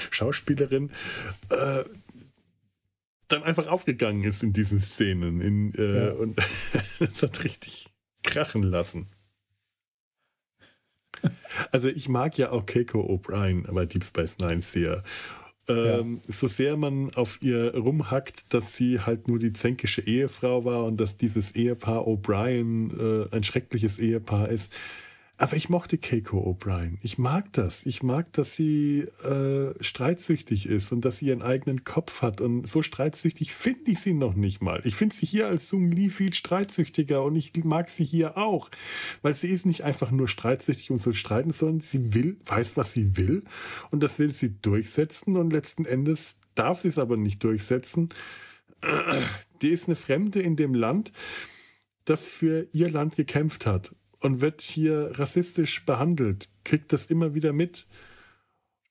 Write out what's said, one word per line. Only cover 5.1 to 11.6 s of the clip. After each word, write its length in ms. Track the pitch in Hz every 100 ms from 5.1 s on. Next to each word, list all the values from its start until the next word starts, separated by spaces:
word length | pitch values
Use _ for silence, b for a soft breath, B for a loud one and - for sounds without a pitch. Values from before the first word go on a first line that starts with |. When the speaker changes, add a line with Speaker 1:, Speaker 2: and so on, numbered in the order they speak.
| 90 87 85
Speaker 1:
In, 320 | 98 104 104
äh, 340 | - 104 101 104
Speaker 2:
Ja. 20 |
Speaker 1:
und 260 | - 110 107
<laughs> 600 | 101 - - 120 - -
es 220 | - -
hat 220 | 139 -
richtig 420 | - - - - - _ _ _
krachen 380 | - 151 147 113
lassen. 440 | 98 87 87 90 95 - _ _ _ _ _ _ _ _ _ _ _ _ _ _ b b _ _ _ - - B B B